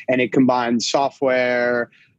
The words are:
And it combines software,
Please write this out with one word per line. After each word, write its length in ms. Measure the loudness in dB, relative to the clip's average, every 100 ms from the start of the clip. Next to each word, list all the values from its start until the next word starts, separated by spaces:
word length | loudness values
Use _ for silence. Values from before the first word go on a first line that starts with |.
| -4
And 140 | -2
it 100 | 0
combines 560 | 2 2 2 0 -2 -2
software, 1000 | -2 -2 -2 0 0 0 0 0 -2 -4 _ _